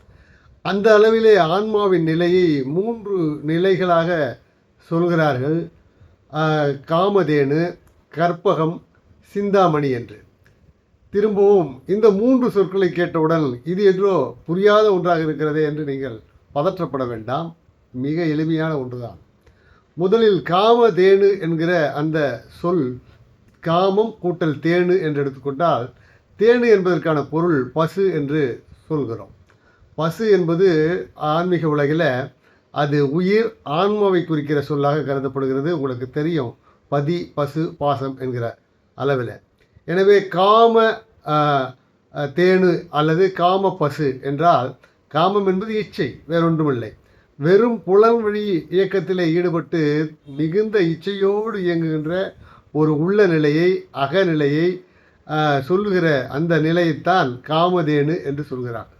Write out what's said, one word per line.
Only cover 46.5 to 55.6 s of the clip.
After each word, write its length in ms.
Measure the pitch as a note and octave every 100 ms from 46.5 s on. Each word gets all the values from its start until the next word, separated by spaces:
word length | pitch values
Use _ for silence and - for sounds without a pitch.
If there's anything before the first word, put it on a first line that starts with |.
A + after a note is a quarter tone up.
| D#3+ D3+ B2 G#2+ - _ _ _ -
வெறும் 480 | D3 G3 A#3+ A3+
புலன் 380 | E3+ G3 A3+ A#3
வழி 460 | G#3+ G#3 G#3 E3+ -
இயக்கத்திலே 640 | F3 F#3+ F#3+ E3 F#3 E3+
ஈடுபட்டு 800 | E3+ F3+ E3 C#3+ E3+ D3 D3+ D#3 - D3 C#3
மிகுந்த 440 | D#3+ F#3+ G#3+ G#3+
இச்சையோடு 800 | E3+ D#3+ G3 G3+ G3 G#3 A3 G#3
இயங்குகின்ற 720 | F3 E3 D#3+ D#3 D3+ F3+ G3 - - - _
ஒரு 280 | D3 D#3 D3
உள்ள 280 | E3+ G#3 G3
நிலையை, 600 | D#3+ D3+ D#3 F3+ F#3 -
அகநிலையை, 920 | B2+ C#3 F#3+ F#3 D#3 C#3+ D3+ F3 F#3 - _ _ _ -
ஆ, 300 | D3+ D3+
சொல்லுகிற 680 | C#3